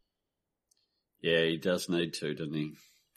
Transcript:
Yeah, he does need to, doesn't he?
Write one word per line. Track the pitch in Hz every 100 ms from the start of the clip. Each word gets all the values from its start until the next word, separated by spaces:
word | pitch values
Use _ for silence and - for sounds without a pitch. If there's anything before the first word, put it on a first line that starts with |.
| _ _ _ _ _ _ _ _ _ _ _ _
Yeah, | 85 82
he | 82 82
does | 95 87 -
need | 85 82
to, | - 78
doesn't | 76 78
he? | 78 76 73 - _ _